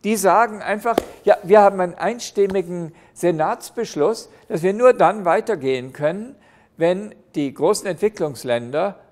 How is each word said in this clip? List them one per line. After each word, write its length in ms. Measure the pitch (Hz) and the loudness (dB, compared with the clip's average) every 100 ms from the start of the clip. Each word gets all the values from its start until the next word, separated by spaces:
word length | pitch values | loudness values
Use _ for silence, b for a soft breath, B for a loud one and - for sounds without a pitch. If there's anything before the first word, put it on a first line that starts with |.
Die 140 | 202 220 | -2 0
sagen 440 | 190 180 233 214 | 2 4 2 -2
einfach, 360 | - 208 - 170 - B | -6 -4 -2 -2 -4 B
„Ja, 140 | - - | 2 2
wir 180 | 165 214 | 6 8
haben 180 | 202 190 | 8 4
einen 140 | 180 | -4
einstimmigen 1000 | - 180 240 - - 196 196 170 175 165 b b | -4 -6 -6 -8 -2 0 0 -4 -8 -8 b b
Senatsbeschluss, 1160 | - 170 165 156 233 - - 220 - 147 226 - b b | -4 -2 0 -2 -4 -8 -8 -8 0 0 0 -10 b b
dass 120 | 190 | -2
wir 120 | 175 | -2
nur 200 | 208 247 | 4 4
dann 300 | 247 170 208 | 6 2 2
weitergehen 720 | 180 185 220 190 131 131 127 | 0 0 0 -4 -2 -4 -6
können, 420 | 131 151 185 233 285 b b b - | -6 -4 -4 -12 -18 b b b -2
wenn 400 | 165 185 214 - _ - | -2 -2 -6 -18 _ -6
die 180 | 143 | -6
großen 340 | 131 151 208 208 | -2 0 0 -4
Entwicklungsländer 1120 | 165 208 214 160 123 131 120 120 143 196 190 _ | -4 -4 -2 -6 -6 -4 -4 -2 -4 -4 -8 _